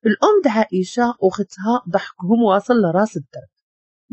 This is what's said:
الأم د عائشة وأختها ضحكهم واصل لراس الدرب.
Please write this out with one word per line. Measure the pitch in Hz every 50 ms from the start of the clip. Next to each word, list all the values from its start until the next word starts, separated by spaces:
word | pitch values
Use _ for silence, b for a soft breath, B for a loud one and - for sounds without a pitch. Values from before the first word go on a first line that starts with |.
| _
الأم | 226 214 - - 415 427 403 359
د | 277
عائشة | 214 220 220 - - 185 185 - - - 240 240 240 _
وأختها | 202 190 185 - 202 - - - 190 214 233 254 - 180
ضحكهم | 170 196 - - - _ 185 175 220 233 240
واصل | 214 190 202 202 - 247
لراس | 233 208 170 160 180 208 220 - 170
الدرب. | 147 _ - 143 123 _ _ _ _ _ _ _ _ _ _ _ _ _